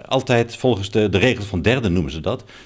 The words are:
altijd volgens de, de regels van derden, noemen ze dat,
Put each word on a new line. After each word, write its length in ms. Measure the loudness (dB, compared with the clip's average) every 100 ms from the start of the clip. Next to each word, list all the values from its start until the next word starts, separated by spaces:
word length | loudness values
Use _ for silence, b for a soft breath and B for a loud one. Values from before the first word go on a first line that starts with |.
| -4
altijd 500 | -2 2 2 0 0
volgens 360 | 0 0 0
de, 180 | 0 2
de 80 | 2
regels 280 | 2 0 -4
van 160 | -2
derden, 320 | 0 2 0
noemen 180 | 0 -2
ze 80 | -4
dat, 240 | -6 -6 B B